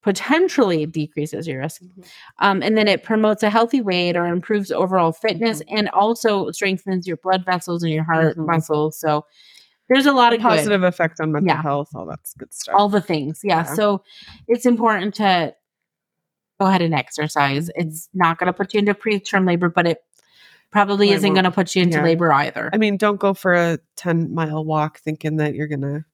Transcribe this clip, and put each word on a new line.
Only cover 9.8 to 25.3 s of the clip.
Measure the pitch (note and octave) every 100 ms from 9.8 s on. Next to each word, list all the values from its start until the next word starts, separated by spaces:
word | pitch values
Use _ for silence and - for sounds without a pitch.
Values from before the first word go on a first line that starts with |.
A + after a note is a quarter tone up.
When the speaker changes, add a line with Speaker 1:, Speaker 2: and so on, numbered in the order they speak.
| _
Speaker 1:
there's | C4 C#4
a |
lot | C4+ A#3+
Speaker 2:
A | A#3
Speaker 1:
of |
good. | A#3
Speaker 2:
positive | G#3+ G#3 G3+
effect | F3+ F3 E3 -
on | D#3+
mental | D3 F#3+
Speaker 1:
Yeah. | D3
Speaker 2:
health, | D3+ C#3+ D3+
all | B2+ E2+
that's | - -
good | - -
stuff. | - - G3
Speaker 1:
All | G3+
the | G3+
things. | - D#3 C#3+ D#3+
Yeah. | G#3 E3 E3
Speaker 2:
Yeah. |
Speaker 1:
So | D#3+ G#3 G3 _ - - - -
it's | A#3+ B3+
important | A#3 A3+ G#3 G3 G3
to | G#3 F3+ D3+ - _ _ _ _ _ _ _ _ _ _
go | F#3+
ahead | F#3+
and | E3+
exercise. | D3+ - - D3+ D3+ C#3 C#3 E3+
It's | E3 E3 D#3 -
not | F#3+ E3+ E3
gonna | F3+
put | F3+ G3
you | G#3+
into | G3+
preterm | G3+ A3 G3+ - G3 F#3
labor, | F3 F3
but | E3+ E3+
it | D#3+ _ _ _ _ - _ _
probably | G#3 G3+ G3+ G#3
Speaker 2:
Probably |
Speaker 1:
isn't | G3 G3
Speaker 2:
won't. | F#3+
Speaker 1:
gonna | F#3
put | F3+ F3 F#3
you |
into | F3+ D#3+
Speaker 2:
Yeah. |
Speaker 1:
labor | E3 E3 E3+
either. | C#3+ D3 - -
Speaker 2:
I | A3
mean, | G#3+ G3+
don't | G#3+ G3+
go | G3
for | G3 F#3+
a | F3 E3+ E3 _ -
ten-mile | F3+ E3 D#3+ D#3+ D#3 D#3
walk | D#3 D3+ D3+ -
thinking | - D#3 D#3